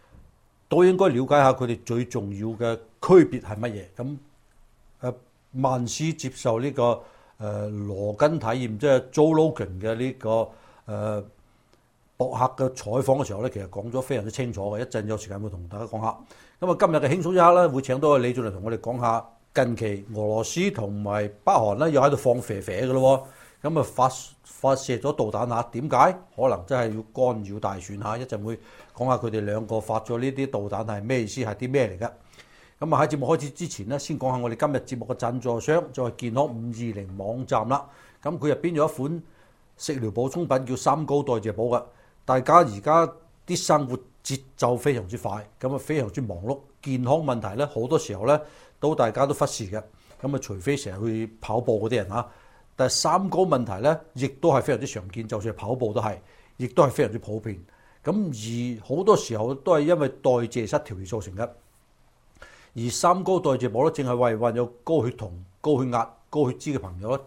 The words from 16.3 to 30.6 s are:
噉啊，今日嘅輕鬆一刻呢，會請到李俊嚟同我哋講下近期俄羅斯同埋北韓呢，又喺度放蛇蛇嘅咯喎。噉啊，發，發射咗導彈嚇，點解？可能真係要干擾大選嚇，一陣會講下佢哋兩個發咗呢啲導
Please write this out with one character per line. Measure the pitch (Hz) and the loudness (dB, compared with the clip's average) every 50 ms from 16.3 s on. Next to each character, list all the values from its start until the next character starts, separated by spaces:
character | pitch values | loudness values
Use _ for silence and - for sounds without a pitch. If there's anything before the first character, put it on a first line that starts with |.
| - - - - _ _ | -20 -20 -20 -20 _ _
噉 | 180 180 | -2 -2
啊， | 170 - | 2 4
今 | 208 175 | 4 4
日 | 156 151 | 4 4
嘅 | 147 127 | 2 2
輕 | 170 190 160 | 2 0 0
鬆 | 170 185 | 2 4
一 | 180 | 6
刻 | 170 175 175 | 8 8 10
呢， | 180 175 160 | 8 8 6
會 | 127 135 | 4 0
請 | 131 - 127 135 | -2 -2 0 2
到 | 156 151 147 131 | 4 6 6 6
李 | 120 123 | 4 2
俊 | 123 127 117 | 0 -2 -2
嚟 | 107 | -4
同 | 92 92 95 | -4 -6 -6
我 | 113 | -6
哋 | 117 110 | -6 -4
講 | - 113 123 127 | -4 -6 -4 -2
下 | 123 117 113 113 - - - _ _ _ - | 0 0 0 0 -2 -6 -14 _ _ _ 0
近 | 147 131 120 117 | 0 0 2 0
期 | 107 117 107 101 98 101 110 110 | -2 -2 -4 -4 -6 -8 -8 -6
俄 | 107 | -4
羅 | 107 104 107 110 110 | -2 0 0 0 -2
斯 | - - 165 190 202 | -2 -2 -2 0 0
同 | 196 - 110 101 104 | -2 -2 -4 -6 -6
埋 | 104 104 101 101 107 104 104 104 - - | -6 -4 -2 -2 -2 -2 -4 -6 -2 2
北 | - | 4
韓 | 196 139 113 104 101 | 4 4 4 4 2
呢， | 110 151 165 | 2 2 2
又 | 147 131 | 4 6
喺 | 131 147 | 6 6
度 | 143 | 4
放 | - - 131 120 127 | 4 4 2 2 2
蛇 | 113 - 107 98 | 0 -6 -8 -8
蛇 | 90 - | -6 -6
嘅 | 90 95 127 | -4 -4 -2
咯 | 127 127 131 131 131 135 131 131 - - - - - _ _ - | 0 2 4 6 6 6 4 2 -4 -18 -20 -20 -20 _ _ -6
喎。 | 147 | -2
噉 | 160 156 | 0 0
啊， | 120 | 0
發， | - - - 123 131 - - - - - _ _ | 0 2 2 2 2 2 -2 -12 -16 -20 _ _
發 | - - - - 135 135 | -20 -8 -2 0 2 2
射 | 131 - - 127 110 | 2 0 -2 -4 -2
咗 | - 139 | -2 -2
導 | 147 - 120 | -2 -2 -2
彈 | 107 107 104 120 120 | -2 -2 -2 -2 -2
嚇， | 117 117 117 - | -2 -2 -4 -4
點 | - 113 139 151 | -6 -6 -4 2
解？ | 131 120 143 185 185 - - - _ | 4 6 6 6 4 2 -6 -14 _
可 | - 123 131 | 0 2 2
能 | 107 90 87 - | 2 0 -2 -2
真 | 139 123 | 0 0
係 | 120 113 107 | 0 0 -2
要 | 110 110 - - | -6 -8 -8 -2
干 | 127 127 123 117 110 104 | 0 0 0 0 0 -6
擾 | 98 101 107 | -8 -8 -6
大 | 107 101 98 92 | -4 -4 -4 -6
選 | 92 - 101 101 | -10 -12 -10 -8
嚇， | 95 104 110 120 | -6 -6 -6 -6
一 | 127 | -6
陣 | - 120 101 104 | -8 -8 -8 -6
會 | 110 113 - - - - - - - - | -8 -8 -10 -12 -18 -20 -20 -20 -16 -8
講 | - 123 131 | -4 -2 0
下 | 127 - | 0 0
佢 | 123 113 | 0 -2
哋 | 104 110 | -2 -2
兩 | 104 101 104 110 113 | -2 -2 -2 -4 -4
個 | 104 110 110 | -4 -4 -4
發 | 107 - 110 110 | -2 -2 -2 -4
咗 | - - 120 117 | -2 -4 -4 -2
呢 | 127 135 | -2 -2
啲 | 131 135 135 135 | -2 -2 -4 -4
導 | 135 104 | -4 -4